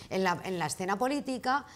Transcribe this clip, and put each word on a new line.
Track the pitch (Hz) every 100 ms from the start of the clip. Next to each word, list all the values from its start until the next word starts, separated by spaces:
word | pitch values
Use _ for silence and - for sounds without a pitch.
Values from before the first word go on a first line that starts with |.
| -
en | 190
la, | 190 165 185
en | 180
la | 151
escena | - 185 196
política, | 254 285 254 254 254 277 -